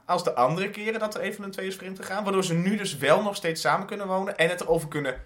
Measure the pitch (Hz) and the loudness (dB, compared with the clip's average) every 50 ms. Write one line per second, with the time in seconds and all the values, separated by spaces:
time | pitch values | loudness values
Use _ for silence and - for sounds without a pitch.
0 | _ - 175 180 - - - 120 120 135 156 180 196 214 208 208 208 220 226 220 | _ 0 0 0 0 0 2 4 4 4 4 2 -2 -4 -4 -6 -4 -4 -2 -2
1 | 214 214 214 - 175 190 - - 202 196 190 - 190 190 190 190 180 185 190 190 | -2 -4 -4 -4 -4 -4 -4 -6 -8 -10 -8 -6 -6 -6 -6 -8 -10 -12 -10 -10
2 | 202 - 190 202 208 196 196 190 175 156 165 170 170 190 214 208 202 - 151 123 | -8 -6 -6 -4 -2 0 2 2 2 2 2 2 4 2 2 0 0 -4 -4 0
3 | 127 139 156 190 202 208 196 - - 170 165 - - 151 151 185 190 196 208 202 | 4 4 6 6 4 2 -2 -2 -2 -2 -2 0 2 2 2 2 0 -4 -8 -6
4 | 202 190 185 190 190 - - - 160 170 180 175 - - 165 165 156 147 - 151 | -4 -2 0 0 0 0 2 2 2 2 2 0 2 2 2 2 0 -2 -4 -4
5 | 143 135 127 - - | -2 -2 -4 -6 -8